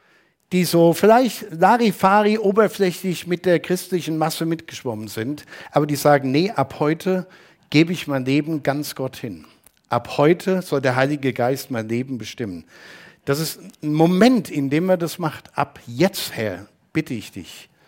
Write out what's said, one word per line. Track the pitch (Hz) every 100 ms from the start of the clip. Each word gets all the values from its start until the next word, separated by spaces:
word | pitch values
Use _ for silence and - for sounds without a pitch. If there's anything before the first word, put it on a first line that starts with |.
| _ _ _ _ _
die | 180
so | 170 170 170
vielleicht | 160 202 226 254 - -
Larifari | 160 185 240 233 - 190 208 208 214
oberflächlich | 202 202 208 - 190 165 190 170 170
mit | 170 185
der | 165
christlichen | - 180 - 185 147 160
Masse | 156 -
mitgeschwommen | 165 165 - - 131 107 110
sind, | 113 113 147 - - -
aber | 147 147
die |
sagen, | 139 151 143 131
„Nee, | 139 190
ab | 226 135 -
heute | 151 160 185 185 - - _ _ _
gebe | 147 165
ich | 180 -
mein | 135
Leben | 127 143 151 160
ganz | 139 139 143
Gott | - 131 -
hin. | 123 82 - _ _ _ _
Ab | 120 - -
heute | 147 175 190 185
soll | 180 143
der | 131 123
Heilige | 139 147 135
Geist | 113 120 135 -
mein | 123 110
Leben | 117 131 127
bestimmen.“ | 110 - 113 87 - - - - - _
Das | - 139
ist | 160 - - -
ein | 151
Moment, | 151 165 180 226 254 156
in | 151 139
dem | 147 185
man | 185
das | 165 -
macht. | 160 - - -
„Ab | 143 - -
jetzt, | 120 185 196 -
Herr, | - 110 90 104 _ _
bitte | 160 156
ich | 120 -
dich, | 101 78 - - _